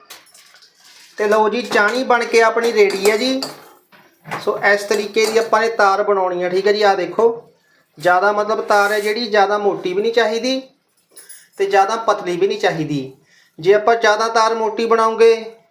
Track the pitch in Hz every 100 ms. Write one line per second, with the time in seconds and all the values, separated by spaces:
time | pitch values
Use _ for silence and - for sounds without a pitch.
0 | - - _ - _ _ _ _ _ -
1 | - - 208 214 214 226 - 233 208 240
2 | 254 240 233 233 226 233 233 214 196 190
3 | 196 214 254 262 269 - - - _ _
4 | _ _ - - - 208 214 202 - 208
5 | 208 220 220 220 226 214 226 226 202 196
6 | 208 202 185 175 180 180 202 208 208 185
7 | 175 175 233 233 - _ _ _ _ -
8 | 160 180 202 208 208 214 - 208 202 214
9 | 208 214 233 208 196 208 202 170 185 180
10 | 226 226 220 226 254 262 262 _ _ _
11 | _ - - - _ - 196 196 392 226
12 | - 202 180 175 196 208 190 165 147 143
13 | 131 - _ _ _ - 160 208 214 233
14 | 220 214 226 233 220 226 220 214 226 226
15 | 220 220 226 226 220 - _